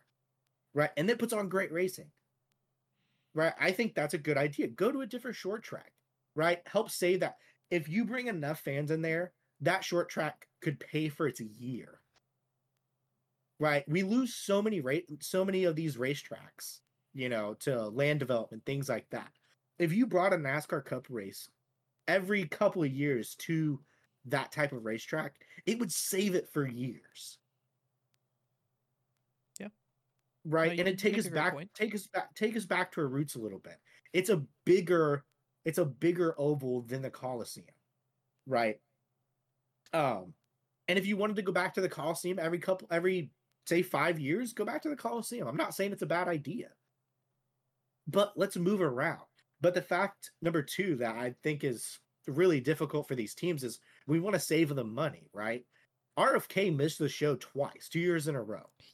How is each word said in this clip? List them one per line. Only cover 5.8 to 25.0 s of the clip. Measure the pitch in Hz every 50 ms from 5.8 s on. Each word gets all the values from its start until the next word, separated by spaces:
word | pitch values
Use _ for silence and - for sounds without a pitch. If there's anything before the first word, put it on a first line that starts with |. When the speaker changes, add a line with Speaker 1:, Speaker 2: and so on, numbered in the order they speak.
| - - _ _ _ _ _ _ _ _ _
Speaker 1:
Right? | 147 160 170 175 175 -
Help | - - 202 226 -
save | - - 185 175 190 180
that. | 165 - - - _ _ _ _ _ _
If | 175 175 147 151
you | 160 220 240
bring | 190 247 254 247
enough | 240 202 160 143 143 165 -
fans | - 151 139 143 151 147
in | 160 160
there, | 160 160 160 165 180 175 - _ _ _ _ _
that | 139 165 185 190 -
short | - 185 175 175 -
track | - - 156 147 - - - _ _ _
could | - 160 143 -
pay | - - - 151 156 156
for | 143 - 160
its | 131 - -
year. | 117 107 107 120 120 123 123 107 - - - - _ _ _ _ _ _ _ _ _ _ _ _ _ _ _ _ _ _ _ _ _ _ _ _ _ _ _ _ _ _ _ -
Right? | 147 151 147 143 143
We | 143 156 185
lose | 190 190 226 262 262 233 -
so | - - - 196 202
many | 208 220 214 170
ra-, | 127 127 143 175 - - 151 147
so | - - - 185 190
many | 196 185 185 185
of | 170 160
these | 160 160 151 123
racetracks, | 117 127 135 147 139 - - - - - - _ - - - - - _ _ _ _ _ _ -
you | 135 127 123
know, | 120 110 104 104 107 -
to | - 147 127 117 107 107
land | 104 131 143 147 151 147
development, | 135 120 127 113 110 - 113 110 -
things | 131 139 139 131 131
like | 120 107 - _
that. | - 113 101 - _ _ _ _ _ _ _ _ _
If | - 175 160 170
you | 220 262
brought | 220 180 175 180 196 185
a |
nascar | 170 147 135 139 151 - - 175 147 -
Cup | - 135 127 - -
race | 127 110 98 98 - - - - _ _ _ _ _ _ _ _ _ _ _
every | - 170 196 185 190 208 202 180
couple | 147 - - 214 190 - 185
of | 156 139
years | 135 135 143 147 135 113 107 - - -
to | - - 165 160 156 151 139 131 - _ _ _ _ _ _ _ _
that | 123 143 135 131 -
type | - 151 147 139
of | 139 117 110
racetrack, | 107 113 113